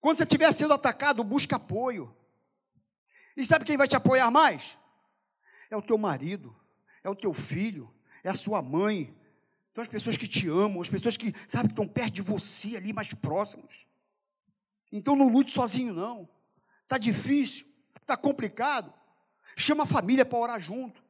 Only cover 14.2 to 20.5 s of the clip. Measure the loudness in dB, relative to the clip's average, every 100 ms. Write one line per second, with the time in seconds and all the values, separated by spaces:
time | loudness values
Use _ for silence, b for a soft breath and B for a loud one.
14.2 | _ _ _ _ _ _ _ -8 0 4
15.2 | 6 6 2 0 -2 -2 -4 -4 -6 -8
16.2 | -16 _ _ _ _ _ _ -2 0 0
17.2 | 2 2 2 -4 -10 _ _ -20 -4 -2
18.2 | 0 -2 -4 -4 -2 -2 -6 _ _ _
19.2 | _ _ B -4 0 2 2 0 2 4
20.2 | 4 2 -4